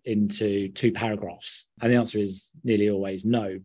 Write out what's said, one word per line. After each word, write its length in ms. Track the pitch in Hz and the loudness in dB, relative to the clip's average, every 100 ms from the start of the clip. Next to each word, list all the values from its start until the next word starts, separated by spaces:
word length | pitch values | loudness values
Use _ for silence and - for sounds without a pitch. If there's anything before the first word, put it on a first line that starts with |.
| 127 | -2
into 640 | 107 101 - 107 101 95 | 0 0 0 0 0 -2
two 220 | 95 117 | 0 0
paragraphs? 720 | 113 113 104 95 - - - - _ | 2 -2 -2 -6 -10 -12 -12 -14 _
And 100 | 120 | 2
the 60 | 123 | 4
answer 200 | 113 107 | 4 0
is 340 | 101 95 - - | -2 -4 -14 -6
nearly 260 | 123 107 104 | 0 2 4
always 360 | 98 98 95 107 | 2 -2 -4 0
no, 340 | 120 101 92 | 0 -2 -8